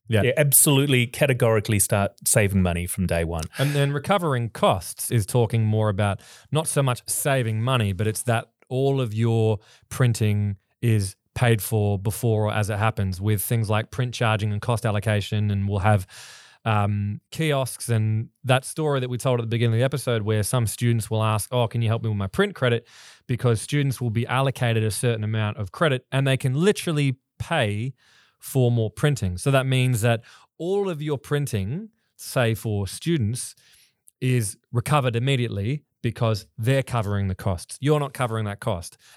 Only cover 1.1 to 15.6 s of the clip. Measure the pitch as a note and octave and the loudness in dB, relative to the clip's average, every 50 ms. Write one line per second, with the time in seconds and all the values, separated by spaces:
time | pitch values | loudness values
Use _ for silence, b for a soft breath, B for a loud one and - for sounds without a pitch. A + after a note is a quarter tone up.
1.1 | - - D3+ C3+ B2+ - B2+ A2+ A2+ G#2+ G2+ - G#2+ G2+ - - A2 G2+ G2 - | 0 0 2 2 4 4 4 4 4 2 2 2 2 2 2 2 2 2 2 0
2.1 | - _ - - - A#2 G#2 F#2+ G2+ F#2+ F2+ F2 E2+ E2+ F2 F2+ - G2 F2+ E2 | -2 _ -2 2 4 4 4 4 4 4 4 2 2 0 -2 -4 -2 -2 -2 0
3.1 | E2+ E2 E2 D#2+ E2+ D#2+ D#2 - - - C#3 D3 C#3+ C#3+ C#3+ C#3 C#3+ C#3+ - - | 0 0 0 -2 -2 -4 -6 -4 -2 -2 0 0 2 2 0 0 0 -2 0 0
4.1 | G3 G3 F3 D3+ C3 A#2+ A#2 G#2+ - - G3+ F#3+ A#2 E2+ - - - - - - | 0 2 2 0 0 0 -2 -4 -2 0 2 2 2 0 -2 -8 -10 -10 -4 -2
5.1 | A#2+ A2+ G2 - - B2 A2+ - B2 A2+ A2 G#2+ G#2+ A2 G#2+ G#2+ G2 G#2 G#2 G2+ | 0 0 0 2 2 2 2 2 2 0 2 2 2 2 2 2 2 2 0 0
6.1 | F#2+ - B B B B B B C3+ D3+ E3 - - D3 C#3 C3 A#2+ - - - | 0 -4 B B B B B B -4 -4 -2 -2 0 0 0 0 0 -2 -4 -8
7.1 | - - - D3 C3+ C3 A#2 A2+ A2 A2 A#2 C3 C3+ A#2+ G#2+ G2 F#2+ F2+ A2 A2 | -6 -4 -2 0 0 0 0 0 -2 -2 0 0 2 2 2 0 0 0 -2 -2
8.1 | G#2 - - B2 A2+ A2+ - - _ _ _ - B2+ C3 C3+ C#3 C#3 C3+ B2+ A2 | -2 -2 -2 0 0 0 -2 -6 _ _ _ -6 -2 0 0 2 2 0 -2 -2
9.1 | G#2 A2 A#2 A#2 A2+ A2+ A2 A2 G#2+ G2 b b b b b b - - C3 A#2+ | 0 0 2 2 2 4 2 2 0 -2 b b b b b b -2 0 2 2
10.1 | A2 - A2+ G#2 G#2 G#2 G#2 G2+ G2 - _ _ _ _ A#2+ A#2 A2 G#2 G2 F#2 | 2 2 2 2 2 2 0 -2 -4 -6 _ _ _ _ 0 2 2 2 0 -2
11.1 | - _ _ _ - - B2+ A#2 A2+ G#2 - - A2+ G#2+ G#2 G#2 G2+ F#2 G2 A2 | -6 _ _ _ -4 2 4 4 4 2 0 0 0 0 2 2 0 0 -2 -4
12.1 | - - - A#2 A2 G#2+ G#2+ G#2+ G#2+ G#2+ G2+ G#2 G#2+ G2+ A2 A2 - - G2 F#2+ | -4 -2 0 0 2 2 0 0 0 -2 -2 -2 0 0 0 0 0 0 -2 -2
13.1 | F#2 F#2 G2 G#2+ G#2+ G2 - - A#2+ A2+ G#2+ G2+ G#2+ G#2+ A#2 - - - B2 B2 | -2 -2 0 0 0 0 0 -2 -2 0 0 0 0 0 -2 -4 -4 -6 -6 -4
14.1 | A2 - B2 A2 A2 G2+ A2 G#2+ G#2 G#2 - - A#2+ G#2+ - A2 G2+ G#2 - A2+ | -2 0 0 2 2 0 0 -2 -2 -2 -2 -2 -2 -2 0 -2 -2 0 0 0
15.1 | G#2 G#2 F#2 - G#2+ G#2 G#2+ G#2 G2+ G2 | 0 0 0 -2 -2 0 0 0 0 0